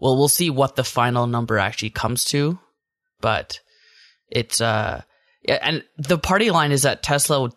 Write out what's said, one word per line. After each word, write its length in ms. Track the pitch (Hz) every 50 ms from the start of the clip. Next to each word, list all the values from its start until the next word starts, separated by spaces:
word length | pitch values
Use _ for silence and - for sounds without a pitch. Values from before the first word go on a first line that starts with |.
well, 160 | 117 135 131
we'll 100 | 135 143 143
see 220 | - - 180 165
what 240 | 135 131 139 131 -
the 80 | - 123
final 440 | - - 127 120 123 120 120 120 120
number 300 | 120 117 117 113 113 104
actually 320 | 95 107 - - 104 110
comes 340 | - - - 117 123 117 -
to, 320 | - - 143 143 156 180 - _ _ _ _ _ _ _ _ _ _ _ _
but 400 | 107 110 107 76 - - - - - _ _ _ _ _ _ - - _ _ _ _ _
it's, 320 | - 123 110 - - -
uh, 420 | 117 113 110 107 107 - - - - _ _ _ _ _ _ _ -
yeah, 120 | - 131 -
and 220 | - 151 160 139 - _ _ 156
the 200 | 139 143 180 156
party 320 | - - 185 202 226 220
line 220 | 170 165 151 147
is 100 | 143 135
that 200 | 139 135 - - -
Tesla 440 | - 143 143 - - 151 139 131 117 -